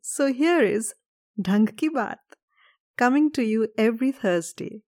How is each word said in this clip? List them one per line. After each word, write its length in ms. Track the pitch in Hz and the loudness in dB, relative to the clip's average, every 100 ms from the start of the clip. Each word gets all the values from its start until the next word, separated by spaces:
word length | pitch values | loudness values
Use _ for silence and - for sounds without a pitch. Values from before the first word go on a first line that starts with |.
| - | -12
So 160 | - 277 254 | -2 -2 2
here 200 | 320 349 214 202 | 2 4 2 0
is 180 | 226 - _ _ _ - | -4 -12 _ _ _ -8
Dhang 260 | 185 202 214 - | 0 2 2 0
Ki 140 | 311 | -4
Baat, 480 | 311 - - _ - _ _ _ _ _ - | -2 -6 -8 _ -20 _ _ _ _ _ 0
coming 360 | 247 269 302 294 | 2 4 2 0
to 80 | 226 | 0
you 160 | 220 214 - 220 | 0 -2 2 0
every 240 | 226 262 | 2 -2
Thursday. 720 | 262 202 175 165 - - 214 | -2 0 0 -2 -12 -14 -14